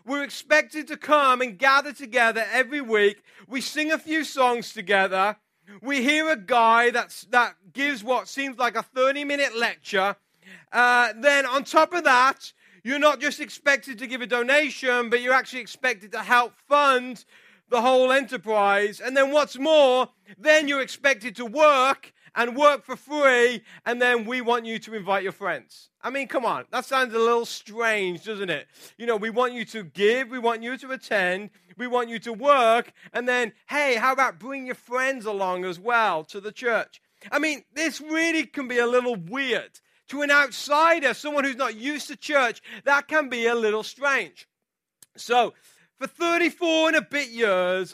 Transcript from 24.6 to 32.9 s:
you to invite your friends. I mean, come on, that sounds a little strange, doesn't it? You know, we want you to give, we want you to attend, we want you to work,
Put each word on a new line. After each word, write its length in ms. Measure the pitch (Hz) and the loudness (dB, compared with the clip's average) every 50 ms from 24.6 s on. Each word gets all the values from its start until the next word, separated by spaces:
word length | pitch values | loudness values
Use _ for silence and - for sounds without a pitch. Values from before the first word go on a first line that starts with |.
| 226 | -4
you 140 | 226 226 - | -6 -10 -10
to 160 | - 220 220 | -10 -10 -12
invite 260 | 214 170 202 190 196 | -8 -4 -2 -2 -2
your 120 | 185 196 - | -2 -4 -8
friends. 560 | - 196 180 156 127 101 _ - - - _ _ _ | -6 -6 -6 -6 -8 -10 _ -20 -20 -20 _ _ _
I 80 | - 240 | -10 -8
mean, 200 | 262 277 262 - | -6 -6 -6 -4
come 160 | - 277 233 | -4 -4 -2
on, 180 | 196 156 131 - _ | -2 -4 -4 -6 _
that 140 | 220 254 - | -8 -8 -4
sounds 280 | - 269 262 254 233 220 | -2 0 0 0 0 0
a 60 | 226 | 0
little 260 | 226 233 240 233 226 | 2 2 2 0 -2
strange, 800 | - - - - 214 208 233 233 226 214 208 190 180 175 156 - | -6 -10 -14 -16 -12 -6 -4 -2 0 0 0 -2 -4 -6 -8 -8
doesn't 260 | 220 214 196 202 175 | -10 -8 -6 -6 -6
it? 180 | 151 139 - _ _ - - - _ | -6 -6 -8 _ _ -20 -20 -20 _
You 80 | - 233 | -8 -4
know, 120 | 233 226 | -4 -2
we 120 | 202 214 226 | -2 -4 -4
want 220 | 202 247 254 247 | -2 -2 -2 -2
you 140 | 247 240 208 | -2 -6 -10
to 180 | - - 220 185 | -10 -10 -12 -12
give, 460 | 147 - 185 202 214 240 262 269 220 | -10 -4 0 2 2 2 0 -2 -6
we 100 | 262 254 | -6 -4
want 240 | 226 233 226 226 233 | -2 -2 -2 -4 -6
you 140 | 240 262 | -10 -10
to 140 | - 277 262 | -10 -10 -12
attend, 580 | 262 - - - 226 196 180 180 185 196 208 185 _ _ _ 180 180 | -12 -10 -6 -4 -2 0 0 0 -2 -4 -8 -12 _ _ _ _ _
we 100 | - 247 | -10 -6
want 200 | 247 247 240 233 | -2 -2 -2 -2
you 120 | 233 233 202 | -4 -8 -10
to 120 | - 240 | -10 -10
work, 600 | 226 202 269 285 285 262 233 226 226 240 226 - | -8 -2 2 4 4 6 6 4 4 2 0 -4